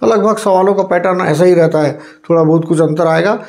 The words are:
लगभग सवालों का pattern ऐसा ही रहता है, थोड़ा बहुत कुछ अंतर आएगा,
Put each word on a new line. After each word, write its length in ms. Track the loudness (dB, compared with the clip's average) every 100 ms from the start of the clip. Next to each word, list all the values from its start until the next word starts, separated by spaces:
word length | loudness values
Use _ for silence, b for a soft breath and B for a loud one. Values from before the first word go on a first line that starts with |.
लगभग 320 | -2 0 0 -2
सवालों 380 | 0 0 2
का 80 | 0
pattern 380 | -2 -2 -2 -2
ऐसा 240 | -2 0
ही 100 | 2
रहता 240 | 2 2 0
है, 200 | -2 -4 B B -2
थोड़ा 120 | 0
बहुत 220 | 2 0
कुछ 160 | 0 0
अंतर 260 | 0 0 -2
आएगा, 280 | 0 -2 -4